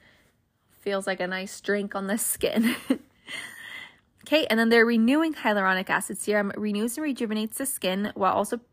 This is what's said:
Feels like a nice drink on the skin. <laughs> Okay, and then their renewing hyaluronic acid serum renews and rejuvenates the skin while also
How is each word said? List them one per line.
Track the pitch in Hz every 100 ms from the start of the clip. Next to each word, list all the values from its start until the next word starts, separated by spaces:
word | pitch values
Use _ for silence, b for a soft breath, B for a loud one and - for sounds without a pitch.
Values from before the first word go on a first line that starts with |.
| b b b b _ _ _ _
Feels | 202 196 196
like | 190
a | 180
nice | 185 190 -
drink | - 202 202 196
on | 196
the | 214
skin. | - - - - 233 - -
<laughs> | 262 - B B B B B B B B B _ _ -
Okay, | 302 -
and | 220
then | 226
their | 233 233
renewing | 233 226 294 330
hyaluronic | 294 226 208 190 185 190
acid | 160 - 208
serum | - 208 202 -
renews | 208 202 233 240
and |
rejuvenates | 311 247 226 214 220 -
the | 277
skin | - 185 190 208
while | - 185
also | 190 208 240 -